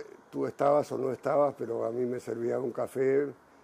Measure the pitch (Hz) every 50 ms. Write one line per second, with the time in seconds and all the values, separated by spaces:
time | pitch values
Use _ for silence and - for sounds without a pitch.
0 | 147 - - - - - - 139 135 123 - - 143 147 147 165 170 - 131 117
1 | 127 131 120 - - 131 151 143 147 139 - - 123 113 117 113 113 113 117 123
2 | 123 120 123 123 - 117 113 117 117 120 120 123 131 120 110 127 117 - - 131
3 | 131 135 135 143 147 139 - - _ _ - -